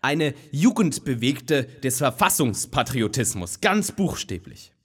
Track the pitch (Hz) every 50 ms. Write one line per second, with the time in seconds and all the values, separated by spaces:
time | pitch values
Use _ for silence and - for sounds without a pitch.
0 | - 131 147 165 156 147 123 - - - - 143 170 254 247 - 202 156 - -
1 | - 147 131 117 120 131 139 131 - - 151 139 123 123 - - - 131 127 -
2 | 151 - - - 202 185 - - 147 120 98 - - - - 131 120 - 127 123
3 | 110 104 - 127 113 - - 101 87 87 - - - - 196 214 196 - - -
4 | 196 - - - - - 98 85 - - - - - - _ _